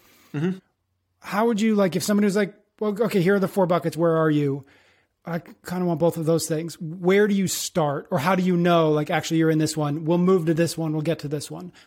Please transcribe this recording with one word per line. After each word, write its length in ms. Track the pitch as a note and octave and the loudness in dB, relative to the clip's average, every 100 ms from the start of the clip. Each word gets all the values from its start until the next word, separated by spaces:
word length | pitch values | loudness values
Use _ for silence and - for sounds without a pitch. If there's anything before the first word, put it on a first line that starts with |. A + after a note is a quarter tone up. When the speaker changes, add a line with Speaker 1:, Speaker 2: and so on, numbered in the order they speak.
| _ _ _ | _ _ _
Speaker 1:
Mm-hmm. 260 | C#3+ F3 F#3 _ _ _ _ _ _ | -6 -4 -6 _ _ _ _ _ _
Speaker 2:
How 260 | - G3 A#3 | -8 -2 0
would 140 | G#3+ | 0
you, 140 | A3 | 0
like, 220 | G#3 G3 F3 | 2 2 0
if 60 | |
somebody 220 | F3 G3+ | 0 2
was 120 | G#3 F#3+ | 2 0
like, 180 | G3 - _ - | -2 -6 _ -6
"Well, 180 | G#3 G3+ | -4 -2
okay, 200 | A3 G#3 | 0 2
here 140 | E3+ G3+ | 2 2
are 40 | |
the 80 | F3+ | 0
four 180 | G3+ F3+ | 0 2
buckets. 300 | F3 E3 D3+ | 2 -2 0
Where 200 | E3+ D#3+ | 2 2
are 140 | D#3+ | 2
you?" 340 | D3+ C#3+ C#3 - _ _ _ _ _ - | 2 0 -4 -10 _ _ _ _ _ -10
I 140 | E3 - - - | -10 -10 -18 -10
kinda 180 | F3+ | -4
want 160 | F3+ D#3+ | -2 2
both 160 | E3 E3 | 0 0
of 80 | |
those 220 | D#3 E3 - | 0 0 0
things. 340 | D#3+ E3 - | -4 -6 -10
Where 480 | D#3+ F3+ F3 G3 G#3 | -10 -4 2 4 4
do 60 | |
you 120 | G3+ F#3 | 2 0
start? 600 | - - F3+ D3 C#3+ - | -4 -4 -2 -2 -2 -4
Or 80 | F3 | -2
how 160 | E3 | 0
do 80 | F#3+ | 2
you 140 | F#3 F3 | 2 2
know, 340 | F3 E3+ D#3 | 4 4 4
like, 200 | D3+ D3+ | 2 0
actually 260 | D#3+ - E3 | -2 0 0
you're 140 | D#3+ | 2
in 80 | D#3 | 2
this 180 | D#3 D#3 | 0 -2
one? 300 | D3 D3+ D#3 | -4 -2 0
We'll 120 | F3 | 2
move 280 | F3+ F#3+ D#3+ | 4 2 2
to 80 | |
this 240 | D#3+ E3+ - | 0 0 -2
one. 140 | D#3+ | -4
We'll 100 | D#3 | -4
get 160 | D#3 D#3 | -2 -4
to 80 | D3 | -4
this 220 | D3 - | -8 -10
one. 220 | D#3 F3+ - | -14 -16 -20